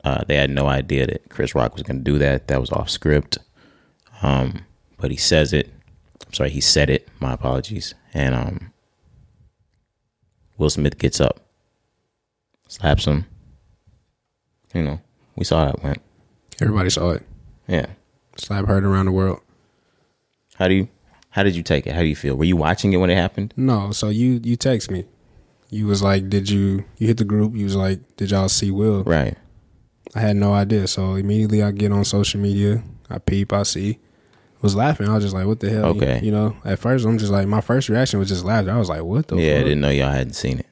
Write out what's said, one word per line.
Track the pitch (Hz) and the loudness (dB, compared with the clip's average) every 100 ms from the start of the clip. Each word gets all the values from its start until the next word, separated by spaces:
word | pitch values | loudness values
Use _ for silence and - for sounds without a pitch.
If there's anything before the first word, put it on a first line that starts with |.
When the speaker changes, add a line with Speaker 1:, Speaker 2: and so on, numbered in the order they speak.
Speaker 1:
uh, | - 65 - | -4 -2 0
they | 71 | 0
had | 69 | 2
no | 69 69 | 0 0
idea | 67 67 69 64 | 0 0 0 0
that | - - | -4 -8
Chris | - 62 | -4 -2
Rock | - 57 | 0 -2
was | - | -4
gonna | - 67 | -8 -4
do | 65 73 | 0 2
that. | 69 67 - | 2 0 -2
That | 69 | -2
was | 62 | -2
off | - - | -4 -4
script. | - 78 73 - - _ _ _ _ _ _ _ - | -2 2 2 2 -8 _ _ _ _ _ _ _ -4
Um, | 69 67 65 - - _ _ - | 0 0 0 -6 -14 _ _ -8
but | 67 | -6
he | 67 | -4
says | - 82 73 | 2 2 4
it. | 76 - - - _ _ - - | 0 -2 -10 -20 _ _ -20 -10
I'm | |
sorry, | - 73 | -4 -4
he | 71 | -2
said | - 78 69 | 2 4 4
it. | 67 - - | 2 -4 -8
My | 65 | -6
apologies. | 62 65 65 65 107 - - _ | -4 -2 -2 -4 -10 -12 -16 _
And, | 78 67 | -2 0
um, | 64 64 - - - _ _ _ _ _ _ _ _ _ _ _ _ _ _ _ _ _ - | 0 -4 -8 -12 -20 _ _ _ _ _ _ _ _ _ _ _ _ _ _ _ _ _ -2
Will | 76 | 0
Smith | - 71 - | 2 0 0
gets | 67 - | 0 2
up, | 67 - _ _ _ _ _ _ _ _ _ _ _ _ _ | 0 0 _ _ _ _ _ _ _ _ _ _ _ _ _
slaps | - 95 73 - | -2 2 2 2
him. | 73 95 - - - _ _ _ _ _ _ _ _ _ _ _ | 0 -2 -12 -20 -20 _ _ _ _ _ _ _ _ _ _ _
You | 87 | -4
know, | 76 76 - _ _ - | -4 -6 -12 _ _ -8
we | |
saw | - 80 73 | 0 2 2
how | |
it | - | 0
went. | 71 - - _ _ _ _ - | -4 -6 -10 _ _ _ _ -2
Speaker 2:
Everybody | 101 104 92 | 0 2 0
saw | - 87 | 0 0
it. | 85 - - - - - | -2 -6 -20 -20 -16 -4
Speaker 1:
Yeah. | 87 - 98 _ _ _ - | -2 -2 -10 _ _ _ -14
Speaker 2:
Slap | - 101 101 | -6 -4 0
heard | 98 | 2
around | 98 95 95 | 2 2 2
the | |
world. | 95 95 - _ _ _ _ _ _ _ _ _ _ _ - | 0 0 -2 _ _ _ _ _ _ _ _ _ _ _ -2
Speaker 1:
How | 92 | 2
do | |
you, | 95 95 _ _ _ _ | 2 0 _ _ _ _
how | - | 0
did | 98 85 | 0 0
you | |
take | 80 76 - | 0 -2 0
it? | |
How | 80 | -2
do | 82 | 0
you | 73 | 0
feel? | 71 67 | -2 0
Were | |
you | 85 90 | 2 2
watching | 76 - 101 | 2 0 2
it | 90 | 2
when | 92 | 2
it | 92 | 2
happened? | 90 - 104 - | 0 -4 -8 -2
Speaker 2:
No. | 131 113 101 | 0 0 -2
So | 104 107 | -4 -2
you, | 107 123 123 | 0 0 0
you | 113 120 | -2 -2
text | 131 120 - | 0 -2 -2
me. | 92 - _ _ - _ _ _ | -6 -8 _ _ -20 _ _ _
You | 107 104 | -4 0
was | 101 | 2
like, | 98 98 95 | 2 2 0
"Did | 101 98 | -2 0
you," | 101 98 95 - - | 0 2 0 -6 -2
you | 110 | 0
hit | 113 | 0
the | |
group. | 104 107 107 113 | 0 0 0 -2
You | |
was | 98 | -2
like, | 98 95 95 - - | 0 0 -2 -8 -8
"Did | 98 | -2
y'all | 98 95 | 0 0
see | - 101 | 0 0
Will?" | 98 110 101 | 0 0 0
Speaker 1:
Right. | 98 82 58 - - - _ _ _ _ - | 2 2 0 -4 -14 -20 _ _ _ _ -10
Speaker 2:
I | 110 | -2
had | 110 101 | 0 2
no | 101 | 2
idea. | 101 101 107 92 | 2 2 0 0
So | - 95 | -2 -2
immediately | 95 98 107 107 107 | -2 0 0 2 2
I | 104 | 0
get | 101 104 | 0 0
on | 101 | 0
social | 98 101 101 101 | 2 0 0 0
media. | 101 101 101 113 110 - - | -2 0 0 0 -4 -14 -12
I | 127 | -8
peep. | - 98 101 | -2 -2 0
I | 101 | -2
see. | 98 - 101 113 _ _ _ _ _ _ | -2 -4 -4 -6 _ _ _ _ _ _
Was | 107 98 | 0 2
laughing. | 139 151 104 | 2 0 0
I | |
was | 110 | 0
just | 101 | 0
like, | 95 95 | -2 -2
"What | 110 | -2
the | 98 | -2
hell?" | 110 104 101 | 0 0 2
Speaker 1:
Okay. | - 62 | 0 0
Speaker 2:
You, | 107 | 0
you | |
know, | 104 107 107 - | 0 0 -2 -4
at | 98 | -2
first | 117 131 110 | 0 0 2
I'm | 113 | 0
just | 104 | 0
like, | 98 98 | 0 2
my | 107 | 0
first | - 127 127 | 0 0 2
reaction | 110 127 101 | 0 2 0
was | 98 | 0
just | 92 | -2
laughter. | 90 110 95 | 0 0 2
I | 117 | 0
was | 92 | 0
like, | 78 | -4
"What | 82 113 156 | -2 -2 0
the | 90 | 2
Speaker 1:
Yeah, | 80 | 4
I | 73 | 4
Speaker 2:
fuck?" | |
Speaker 1:
didn't | 71 73 | 2 2
know | 71 | 2
y'all | 69 67 | 2 2
hadn't | 69 62 | 0 -2
seen | - 65 65 | -4 -4 -4
it. | - | -8